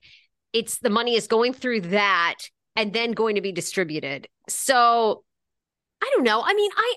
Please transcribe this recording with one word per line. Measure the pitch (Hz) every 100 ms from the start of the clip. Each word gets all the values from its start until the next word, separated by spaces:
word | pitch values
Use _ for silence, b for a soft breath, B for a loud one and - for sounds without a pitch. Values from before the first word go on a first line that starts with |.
| b b b _ _
it's, | 226 226 -
the | 240
money | 208 240 226
is | 208
going | 226 247
through | - 254 233
that | 170 202 202 185 170 - - _ _ -
and | 214
then | 220 233
going | 214 220 208
to |
be | 196
distributed. | 175 165 - 175 151 139 139 - _ -
So | - - 254 240 233 220 - _ _ _ _ _ _ _ _
I | 480
don't | 539
know. | 240 214
I | 311
mean, | 403 415
I, | 392 466